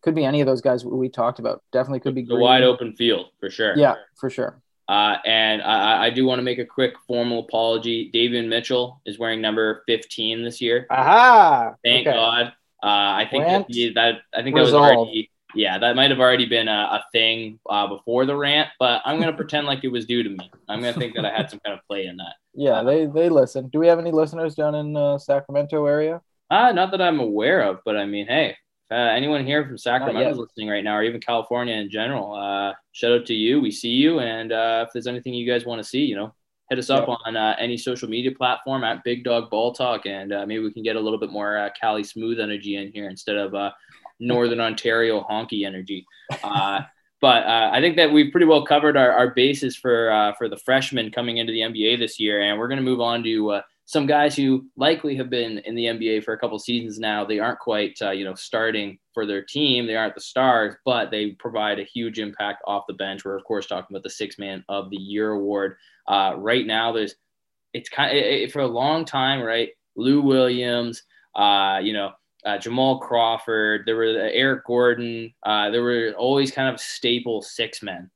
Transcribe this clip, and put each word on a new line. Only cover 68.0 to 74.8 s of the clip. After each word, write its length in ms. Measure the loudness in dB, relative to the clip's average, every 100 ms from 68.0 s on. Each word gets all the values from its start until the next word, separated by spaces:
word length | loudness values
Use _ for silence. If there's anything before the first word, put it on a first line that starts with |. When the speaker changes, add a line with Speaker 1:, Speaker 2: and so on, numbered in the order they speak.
| 0
Speaker 2:
it, 100 | 0 0
it, 260 | 0 -2
for 80 | -4
a 60 | -4
long 400 | -2 -2 -2 -4
time, 340 | -2 0 -2
right? 300 | -2 -2 -4 -8 _ -4
Lou 240 | 2 4
Williams, 840 | 4 4 2 0 -2 -2 -4 -8 _ _ _
uh, 460 | 0 4 4 2 0
you 120 | -2
know, 180 | -4 -6 -10 _ _
uh, 140 | -6 -4
Jamal 400 | -4 0 0 0
Crawford, 840 | -2 0 2 0 -2 0 0 0 -2
there 100 | 0
were, 140 | 0
uh, 200 | 0 0
Eric 320 | 2 2 0 -2
Gordon, 640 | 2